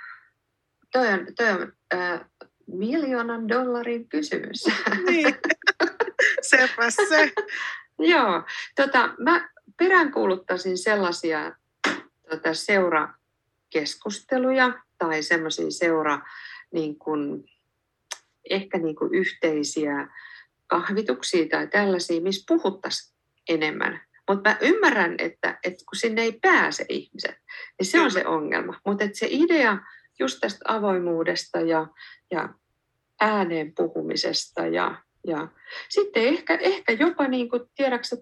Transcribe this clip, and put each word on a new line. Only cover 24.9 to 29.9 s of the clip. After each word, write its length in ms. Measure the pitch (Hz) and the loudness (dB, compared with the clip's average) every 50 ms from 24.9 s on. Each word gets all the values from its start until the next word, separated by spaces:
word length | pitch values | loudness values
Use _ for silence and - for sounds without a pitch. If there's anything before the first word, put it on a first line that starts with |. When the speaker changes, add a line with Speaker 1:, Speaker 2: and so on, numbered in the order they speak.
| - 214 175 170 175 165 | 4 4 0 0 -2 -4
Speaker 1:
että, 400 | 175 170 - - - 175 - - - | -6 -6 -6 -4 -6 -6 -6 -4 -8
että 180 | 180 185 - - - | -8 -8 -8 -16 -12
kun 80 | - | -8
sinne 260 | 202 - 233 220 226 | -2 -2 0 0 2
ei 160 | 233 226 214 - | 0 0 -2 2
pääse 440 | - 381 359 247 170 151 156 - - - | 4 4 6 6 4 2 -2 -4 -6 -6
ihmiset, 460 | - - - _ - - - - - _ _ - - - - - _ - | -6 -8 -8 _ -14 -10 -8 -8 -10 _ _ -20 -18 -18 -18 -14 _ -4
niin 80 | 190 | -2
se 140 | - - 339 | 2 4 4
on 80 | 339 254 | 4 4
Speaker 2:
Kyllä. 120 | 190 180 | 2 0
Speaker 1:
se 40 | - - | -2 0
ongelma. 520 | 165 156 151 147 175 165 - 180 196 - - | -2 -2 -2 -2 -4 -4 -4 -6 -10 -6 -4
Mut 160 | 202 202 202 | -2 -2 0
et 120 | 214 202 202 | -2 -4 -4
se 120 | - 220 - | -4 -4 -2
idea 480 | - 269 330 339 339 311 254 226 196 196 - - | 2 2 4 4 4 4 4 2 0 -2 -6 -14